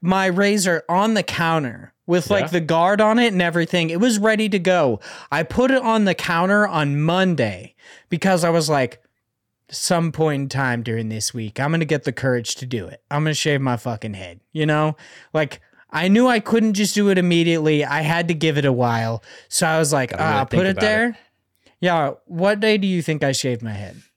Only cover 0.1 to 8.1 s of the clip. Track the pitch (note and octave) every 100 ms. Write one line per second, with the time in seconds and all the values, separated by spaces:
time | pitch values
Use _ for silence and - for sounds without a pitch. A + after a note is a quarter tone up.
0.1 | F#3+ F#3+ F3+ G3+ G#3 F#3 E3 - F3 G#3
1.1 | A3 - - E3 E3 C3+ G#2 - _ -
2.1 | F3 - G3+ D#3 F3 D#3 E3 F3 G#3 G#3+
3.1 | A3+ A#3+ F#3+ F3 E3+ E3+ F3+ E3 E3 B3
4.1 | G#3+ G#3+ G#3+ G#3+ G3 F3+ F3+ C#3+ A2 -
5.1 | - - C#3+ E3 - B3+ C4 B3 A3+ G3+
6.1 | F3 - E3+ F3+ G#3 G#3 E3+ D3 C#3+ D#3
7.1 | F3 F#3 D#3+ A2+ F#2 G#2 _ - - _